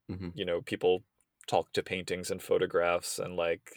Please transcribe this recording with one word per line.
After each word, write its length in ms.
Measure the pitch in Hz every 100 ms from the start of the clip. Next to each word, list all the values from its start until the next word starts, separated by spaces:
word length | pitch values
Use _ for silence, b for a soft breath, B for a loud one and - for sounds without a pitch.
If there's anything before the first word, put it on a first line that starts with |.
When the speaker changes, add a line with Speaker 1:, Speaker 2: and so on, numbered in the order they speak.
| -
Speaker 1:
Mm-hmm. 180 | 92 90 87
Speaker 2:
you 100 | 90
know, 160 | 85
people 420 | - 98 90 92 - _ _ - -
talk 260 | 90 82
to 80 | -
paintings 480 | - 107 - 87 90
and 100 | 92
photographs 760 | - 92 90 90 87 87 - -
and, 180 | 92 90
like, 400 | 85 85 -